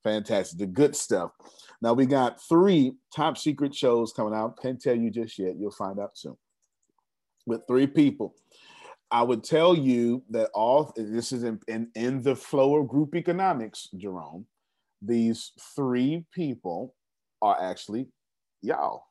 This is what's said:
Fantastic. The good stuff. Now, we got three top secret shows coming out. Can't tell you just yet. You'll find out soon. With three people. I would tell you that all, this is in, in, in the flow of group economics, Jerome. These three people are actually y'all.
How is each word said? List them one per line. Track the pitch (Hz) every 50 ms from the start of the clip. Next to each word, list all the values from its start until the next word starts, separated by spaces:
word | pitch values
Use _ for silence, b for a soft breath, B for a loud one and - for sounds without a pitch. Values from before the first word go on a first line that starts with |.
| _
Fantastic. | 110 107 107 101 - 107 101 90 - 85 85
The | 101
good | 95 90 113 147 143 147
stuff. | - - - 110 92 87 85 _ _ B B B B B B B B
Now, | - 113 117
we | 123 135
got | 127 143 135 127 120 - -
three | - - 165 165 185 202 190 156 135 127 - _ _ _ -
top | 156 151 160 135 -
secret | - 160 143 139 147 139 143
shows | - 139 127 120 117 117 113
coming | - - 113 107 107
out. | 107 110 117 117 -
Can't | - 131 131 123
tell | - 143 123
you | 117 117 113
just | 101 117 113 113 - -
yet. | 95 92 90 78
You'll | 101 104
find | - - 104 95 98 101
out | 101 101 _
soon. | - - 67 65 _ _ _ _ _ _ _ _ _ _ _ _ _ _ _ _ _ _ _ _ _ _
With | - 113 113 -
three | - 123 127 139
people. | 139 143 156 147 139 139 - 107 92 _ _ _ _ B B B B B B B B B B _ _
I | 120 120
would | 120 123 123 113 -
tell | - 165 156 165 180 185
you | 165 139 131 123 120 117 117 120 127 - _
that | 110 113 110 107
all, | - 101 110 117 127 147 156 - -
this | 113 110 104 107 117 117 -
is | 135 120 120
in, | 117 113 104 _ -
in, | 110 113 117 117 _
in | 113 117 123 135 135
the | 120 139 131
flow | 117 - - - 139 135 139 147
of | 151 147 123
group | 117 143 156 143 -
economics, | 175 - - 175 180 190 190 170 131 113 107 - - - - -
Jerome. | 92 95 101 92 90 78 73 76 87 110 _ _ _ _ _ _ _ _ _ _ _
These | 101 101 120 117 113 117 113 113 - - _ _ - - -
three | - 139 127 123 123 127 135 156 170 170 _
people | _ 185 170 143 123 - _ 92 85 87 120 127 _ _ _ _ _ _ _ _ _ _
are | 107 104 98 -
actually | 90 92 95 - - - 101 117 131 123 _ _ _ _ _ _ _ _ _ _
y'all. | - 110 156 - 71 - - - - _